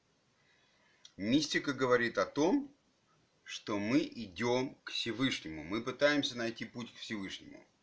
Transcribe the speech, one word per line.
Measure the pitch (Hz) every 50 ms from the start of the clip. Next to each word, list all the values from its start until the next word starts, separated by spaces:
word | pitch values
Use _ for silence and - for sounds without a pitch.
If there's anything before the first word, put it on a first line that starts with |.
| _ _ _ _ _ _ _ _ _ _ _ _ _ _ _ _ _ _ _ _ - - _
Мистика | - 95 110 131 156 156 - - 160 - 147 131
говорит | 117 131 123 123 120 120 113 -
о | 101 92
том, | - - 139 151 180 247 285 277 - - _ _ _ _ _ _ _ _ _ _ _ _ _ _
что | - - - - - 104
мы | 101 101 110 131 156
идем | - 294 - 120 110 95 87 107 120 120 120 127 131 - - - _
к | -
Всевышнему, | - - - 117 107 113 135 - - - - 80 78 76 73
мы | 82 101 113
пытаемся | 120 127 127 - 143 147 147 143 135 - 120
найти | 120 117 113 117 - 117
путь | 113 - 123 117 - -
к |
Всевышнему. | - - - 113 101 95 95 - - - - - - - _ _ _